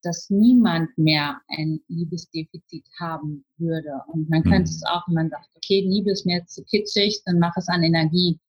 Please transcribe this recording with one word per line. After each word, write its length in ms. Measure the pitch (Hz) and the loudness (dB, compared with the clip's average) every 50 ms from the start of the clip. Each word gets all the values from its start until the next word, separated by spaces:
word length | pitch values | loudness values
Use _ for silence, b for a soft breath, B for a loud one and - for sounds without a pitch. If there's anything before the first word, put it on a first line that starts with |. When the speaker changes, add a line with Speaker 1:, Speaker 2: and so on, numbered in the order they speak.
Speaker 1:
dass 280 | - 175 170 - - - | -6 -6 -8 -8 -4 -2
niemand 600 | 202 196 220 247 254 247 220 185 165 165 165 160 _ - | 2 4 6 8 8 6 6 4 2 0 -2 -2 _ 2
mehr 420 | 156 156 156 151 147 143 139 - _ | 2 4 4 2 0 -2 -6 -10 _
ein 320 | _ - - 156 156 156 156 _ | _ -8 -4 -4 -4 -4 -6 _
Liebesdefizit 960 | _ 180 165 175 160 180 170 - _ _ 160 160 _ - 165 _ _ - 160 _ _ _ - | _ -6 -6 -6 -6 -8 -10 -10 _ _ -10 -10 _ -14 -20 _ _ -18 -18 _ _ _ -10
haben 460 | 175 165 160 156 151 151 147 143 _ _ _ | -8 -8 -8 -8 -8 -8 -10 -10 _ _ _
würde. 440 | _ 170 165 165 160 151 147 139 135 - - | _ -4 -2 -2 -2 -4 -6 -10 -10 -10 -6
Und 200 | - 160 156 156 | -4 -4 0 2
man 120 | 160 160 | 2 2
Speaker 2:
Mhm. 100 | 165 - | 4 6
Speaker 1:
könnte 200 | 185 185 180 160 | 4 4 4 0
es 100 | - - - | -4 -6 -4
auch, 220 | 160 170 175 170 | -4 -4 -4 -2
wenn 80 | - 170 | -2 0
man 160 | 160 160 160 | 0 0 -2
sagt, 180 | 151 - - _ _ | -4 -8 -16 _ _
okay, 260 | _ - - 196 196 196 | _ -2 0 0 0 2
Liebe 240 | 190 190 208 190 202 | 2 0 0 0 -2
ist 160 | 196 196 - | -2 -2 -2
mir 120 | 180 175 175 | -2 -2 -2
jetzt 160 | 175 _ - | -4 _ -20
zu 80 | - - | -20 -8
kitschig, 580 | _ - 202 208 208 - 214 202 208 208 - _ | _ -2 -2 -2 -2 -2 0 0 0 -2 -4 _
dann 140 | 190 180 170 | 0 2 2
mach 180 | 170 175 175 | 2 2 0
es 120 | 185 175 - | -6 -4 -2
an 160 | 175 175 165 | -2 0 2
Energie. 560 | 165 165 165 160 156 160 180 180 175 160 - _ | 2 2 2 2 0 0 0 0 0 -2 -4 _